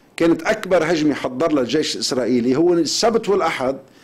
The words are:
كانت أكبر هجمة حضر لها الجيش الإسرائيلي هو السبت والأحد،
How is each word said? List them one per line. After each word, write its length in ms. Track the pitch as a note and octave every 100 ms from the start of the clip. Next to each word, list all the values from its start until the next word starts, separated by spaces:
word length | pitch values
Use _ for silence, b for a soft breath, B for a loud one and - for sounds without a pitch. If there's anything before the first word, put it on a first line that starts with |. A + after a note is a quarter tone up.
| b -
كانت 240 | E3+ D#3+
أكبر 500 | G3+ A3 F#3+ F3+ D#3+
هجمة 220 | E3+ D3+
حضر 380 | B2+ C3 B2+ E3
لها 120 | D3
الجيش 320 | A#2 D3+ C#3+ F#2+
الإسرائيلي 600 | - B2+ B2 B2 A#2+ C3
هو 180 | F3
السبت 560 | E3+ C#3+ - A3 A3+ F#3+
والأحد، 480 | G3+ D#3+ - C3 C3+ - B